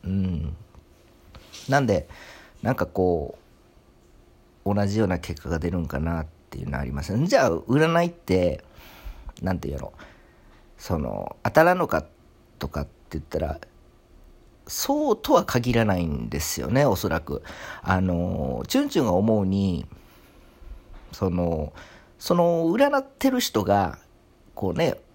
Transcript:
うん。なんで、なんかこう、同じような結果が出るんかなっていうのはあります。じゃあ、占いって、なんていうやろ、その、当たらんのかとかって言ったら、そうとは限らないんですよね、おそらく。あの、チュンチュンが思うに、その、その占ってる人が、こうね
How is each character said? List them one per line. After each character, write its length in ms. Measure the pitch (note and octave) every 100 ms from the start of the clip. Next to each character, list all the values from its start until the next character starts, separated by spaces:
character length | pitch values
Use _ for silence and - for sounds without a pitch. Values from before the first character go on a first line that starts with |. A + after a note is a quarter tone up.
| F2
う 20 |
ん。 480 | G2 F#2 E2 D#2+ D#2+ - - _ _ _ _ - - - - -
な 100 | C#3
ん 60 | B2
で、 220 | F#2+ - - - - - -
な 100 | G#2+
ん 40 | -
か 100 | E2
こ 520 | - F2+ E2+ C#2+ - _ _ _ _ _ _ _ - _ _ _ _ G2
う、 80 |
同 120 | G2+ G2+
じ 100 | G#2+
よ 80 | G2+
う 20 |
な 120 | F2
結 220 | - D#2+
果 80 | -
が 100 | E2
出 120 | F2
る 60 | E2+
ん 100 | D#2
か 120 | C2+
な 220 | D#2+ E2+
っ 40 | D#2 - _
て 80 | -
い 60 |
う 60 | -
の 60 | -
は 60 |
あ 40 | B1+
り 60 |
ま 120 | C#2
す。 140 | D#2 G#2 F3
じ 120 | C#4
ゃ 100 | B2+
あ、 40 |
占 520 | E2+ - C3+ D#3+ E3+
い 40 | F3
っ 20 |
て、 540 | F3 - F#2 F2+ C#2 - - - - - - - -
な 120 | -
ん 60 | F2+
て 80 | -
い 40 |
う 20 | C#2+
や 40 |
ろ、 140 | - - - - - _ - - - -
そ 200 | - E2
の、 380 | B1+ G1+ G1+ -
当 80 | -
た 120 | -
ら 100 | E3+
ん 40 | F3+
の 100 | D#3+
か 180 | D#2 - _ - _ _ -
と 80 | C#2
か 140 | D2
っ 40 | D2
て 60 | - -
言 100 | D#2+
っ 20 |
た 160 | D2+ -
ら、 200 | D#2 D2+ - - - _ _ - - - - - -
そ 440 | - - D4 D4
う 60 | G#3+
と 160 | -
は 100 | C4+
限 300 | - B2 A#2+
ら 100 | A#2
な 140 | G#2+ F2+
い 80 | E2+
ん 240 | C#2 A1
で 100 | C#2+
す 220 | - -
よ 60 | B1+
ね、 180 | B2 D3
お 100 | F#2
そ 140 | G#2
ら 100 | E2
く。 240 | D2+ C#2+ - - - -
あ 180 | - F#2
の、 640 | F#2 F2 F2+ F2 C2 A#1+ -
チ 120 | C4
ュ 60 | C#4+
ン 40 |
チ 100 | -
ュ 40 |
ン 20 | -
が 80 |
思 280 | F2+ A2 G#2+
う 40 | F#2+
に、 400 | G2 G2 F2 - - - - - - - - - - - - -
そ 180 | - F#2+
の、 440 | F2 F2 E2 D2+ - - - - _
そ 180 | - F3
の 300 | E3+ E3 E3
占 260 | G#3 C#4+ C#4+
っ 80 | C4+
て 240 | _ C4+
る 100 | B3+
人 240 | - A2+
が、 360 | F#2+ G2+ F2 - - _ _ _ - -
こ 140 | F#2+
う 40 |
ね 240 | E2+ D#3+ - -